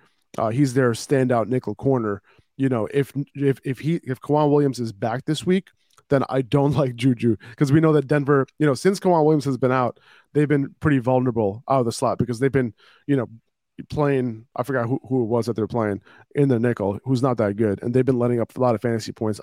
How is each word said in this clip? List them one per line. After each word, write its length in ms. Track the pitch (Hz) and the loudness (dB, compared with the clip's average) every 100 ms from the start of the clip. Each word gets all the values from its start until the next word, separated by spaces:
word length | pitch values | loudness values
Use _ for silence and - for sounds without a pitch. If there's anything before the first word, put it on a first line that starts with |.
| _ _ _ - | _ _ _ -6
Uh, 120 | 110 | -2
he's 240 | 120 139 | 0 0
their 180 | 123 123 | 2 2
standout 560 | 113 - 139 127 120 104 | 0 -2 0 2 0 0
nickel 280 | 127 - 104 | -4 -4 -4
corner. 460 | 139 131 107 101 _ _ _ - | -2 0 -2 -6 _ _ _ -4
You 140 | 135 | -2
know, 180 | 123 107 | -2 -2
if, 180 | 143 135 139 143 | -4 -4 -6 -10
if, 260 | 135 139 127 | -4 -2 -2
if 160 | 135 127 | -4 -6
he, 160 | 147 165 | -4 -4
if 160 | - 127 | -6 -8
Kawan 300 | - 147 151 | -2 0 2
Williams 280 | 147 143 123 | 2 2 -2
is 120 | 113 | -8
back 340 | 101 117 123 - | -6 -6 -6 -6
this 180 | 156 | -4
week, 260 | - 185 - _ _ _ - | -2 -2 -2 _ _ _ -2
then 140 | 139 - | 0 0
I 140 | 135 | -2
don't 300 | 123 143 143 | 0 2 2
<laughs> 40 | 143 | 2
like 180 | 135 120 | -2 0
Juju, 400 | 131 117 117 107 - - | 0 2 0 -2 -4 -2
'cause 140 | 139 | 2
we 80 | 160 | 4
know 140 | 160 | 4
that 120 | 151 135 | 4 2
Denver, 380 | 147 143 143 131 - | 0 2 2 0 0
you 60 | 151 | 0
know, 80 | 127 | 2
since 240 | 185 202 | 0 0
Kawan 240 | 190 170 151 | 2 4 4
Williams 200 | 156 139 | 2 0
has 120 | 123 | 0
been 140 | 127 | 0
out, 280 | 131 123 - _ _ _ | 2 0 -4 _ _ _
they've 140 | 143 143 | 0 2
been 280 | 147 139 - | 2 -2 -2
pretty 200 | 160 135 | 0 2
vulnerable 640 | 117 127 127 113 101 110 - | 2 2 2 0 0 -2 0
out 120 | 135 | 0
of 60 | 117 | 0
the 60 | |
slot 280 | - 120 95 | 0 -2 -2
because 200 | 120 113 | -4 -2
they've 120 | 135 | 0
been, 220 | 135 120 - _ _ - | 0 -2 -6 _ _ -2
you 80 | 139 | -2
know, 120 | 104 113 _ _ _ - - | -2 -10 _ _ _ -20 -10
playing, 560 | - 143 135 127 110 - - | -2 0 0 -2 -6 -12 -8
I 60 | |
forgot 260 | 123 131 117 | -4 -2 -2
who, 120 | 131 - | -4 -2
who 140 | 127 | -2
it 20 | 110 | 0
was 200 | 120 113 | 0 -2
that 80 | 113 | -2
they're 100 | 101 | -2
playing 340 | 120 107 98 - - _ - | -2 -2 -2 -8 -20 _ 0
in 120 | 139 | 2
the 100 | 117 | 2
nickel, 400 | 120 113 98 98 | 0 0 -2 -4
who's 200 | 127 131 | -2 -2
not 140 | 131 120 | 0 0
that 180 | 104 101 | 0 0
good. 260 | 110 98 | 0 -2
And 100 | 120 | -2
they've 120 | 127 131 | 0 2
been 140 | 123 | 0
letting 200 | 120 120 | 0 0
up 160 | 107 - | -4 -2
a 40 | |
lot 160 | 123 110 | 0 0
of 60 | |
fantasy 300 | 120 113 110 | -2 -4 -6
points 300 | - 110 98 | -6 -4 -6